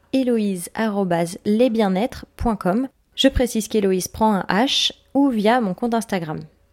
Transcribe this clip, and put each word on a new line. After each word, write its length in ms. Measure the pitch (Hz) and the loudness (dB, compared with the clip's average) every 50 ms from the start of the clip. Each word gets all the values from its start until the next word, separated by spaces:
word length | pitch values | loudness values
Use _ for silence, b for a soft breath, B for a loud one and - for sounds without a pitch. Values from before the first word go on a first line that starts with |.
| _ _ | _ _
héloïse 580 | - 269 262 247 240 226 208 202 190 175 175 - - | -2 0 2 2 0 0 0 -2 -2 -4 -8 -10 -6
arobase 640 | - 220 220 202 202 196 180 175 165 175 170 190 - - | -4 -4 -2 0 -2 0 0 0 0 0 -2 -6 -6 -2
lesbienêtre 840 | 208 208 220 254 262 214 220 214 190 185 185 226 269 - - - - _ | 0 2 4 4 2 4 2 2 2 2 0 0 -2 -4 -12 -18 -20 _
point 200 | - - 240 214 | -4 -2 -2 -2
com, 320 | - - 180 185 240 269 - - _ _ _ _ | 0 0 0 0 0 -2 -4 -10 _ _ _ _
je 120 | - - 269 | 2 2 2
précise 400 | 277 - 254 233 - 220 208 - | 4 2 0 0 0 -4 -4 -2
qu'Héloïse 400 | - 214 196 190 185 185 180 - | -2 0 2 2 0 0 -2 -6
prend 240 | - - 220 220 | -2 0 2 2
un 140 | 208 185 - - | 2 0 0 0
H, 440 | 180 202 254 269 - - - - - - _ _ | 0 2 2 2 0 0 -2 -2 -4 -8 _ _
ou 160 | - 277 285 277 | 0 2 2 2
via 320 | 240 214 196 214 240 254 | 2 2 2 2 2 2
mon 140 | 226 190 180 | 0 -2 -2
compte 200 | - 233 240 233 | -4 -4 -2 -2
Instagram. 460 | 226 214 - 208 185 165 156 156 156 156 - _ _ _ _ | -2 -2 -2 -4 -4 -4 -6 -8 -10 -12 -14 _ _ _ _